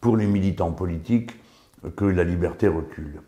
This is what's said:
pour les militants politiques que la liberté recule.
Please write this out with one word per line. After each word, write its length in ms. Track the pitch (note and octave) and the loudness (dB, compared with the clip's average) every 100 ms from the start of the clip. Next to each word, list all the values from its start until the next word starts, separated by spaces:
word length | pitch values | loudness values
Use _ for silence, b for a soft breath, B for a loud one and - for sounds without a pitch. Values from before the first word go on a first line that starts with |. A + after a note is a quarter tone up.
pour 160 | A#2 A2 | 2 4
les 100 | G#2 | 4
militants 460 | G2+ G2 F2+ E2+ | 2 0 0 -2
politiques 600 | D#2+ F2+ E2 E2 A#2 A2+ - b b b _ - - | -2 -4 -4 0 0 0 -12 b b b _ -12 0
que 100 | G2+ | 2
la 180 | F2+ | 4
liberté 440 | E2+ F2 E2+ - G#2 | 2 0 -2 2 2
recule. 520 | D#2+ D2+ - D2 D2+ | 2 -4 -10 -12 -14